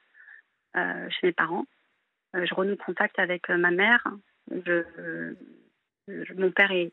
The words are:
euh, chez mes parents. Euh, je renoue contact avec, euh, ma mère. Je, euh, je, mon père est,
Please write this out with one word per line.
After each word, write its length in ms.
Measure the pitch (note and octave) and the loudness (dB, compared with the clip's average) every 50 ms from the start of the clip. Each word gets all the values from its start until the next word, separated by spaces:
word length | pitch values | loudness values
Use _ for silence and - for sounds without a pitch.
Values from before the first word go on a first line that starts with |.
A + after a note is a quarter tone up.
| _ _ _ - - - - - - _ _ _ _ _ - | _ _ _ -20 -20 -20 -20 -20 -20 _ _ _ _ _ -2
euh, 320 | F3+ F3 F3+ F3+ F3 F3 F#3 | -2 -2 0 -2 -4 -4 -6
chez 160 | F3 - - | -4 2 2
mes 60 | F3+ E3+ | 2 4
parents. 340 | - E3 D#3+ E3+ G#3+ C#4 - _ _ _ _ _ _ _ _ _ _ _ _ - | 4 0 0 0 -4 -4 -6 _ _ _ _ _ _ _ _ _ _ _ _ -4
Euh, 100 | F3+ F3+ | -2 -2
je 80 | F3 F#3 | -2 0
renoue 220 | F3+ F#3+ G3 G3+ | 0 0 0 0
contact 420 | - - - F3+ - G#3 G3+ - - | -2 -4 -6 -4 -4 -4 -4 -2 -2
avec, 320 | F#3+ F3 F3+ F3 - - | -2 0 -2 -4 -2 0
euh, 60 | F3+ | 0
ma 160 | F3 F3 F3 F3 | 2 2 2 4
mère. 340 | F3+ G3 A3 A#3+ A#3+ - - G3+ G3+ - _ _ _ _ - - F#3 F3+ | 4 4 4 4 4 2 -2 -6 -8 -14 _ _ _ _ -8 -8 -6 -2
Je, 200 | F3 F3 E3+ E3+ E3+ - - | 0 0 0 0 -2 -8 -12
euh, 360 | F3 E3+ E3 E3 E3 E3 - - - - - - _ _ _ _ _ _ _ _ _ | -10 -10 -8 -6 -8 -8 -10 -12 -14 -20 -20 -20 _ _ _ _ _ _ _ _ _
je, 260 | - G3 - - - - | -12 -10 -10 -10 -8 -2
mon 180 | F#3 F#3+ F#3 F3 | 2 2 2 6
père 180 | - G3 G3 | 6 4 4
est, 220 | F#3+ F3+ F3 E3+ | 4 2 0 0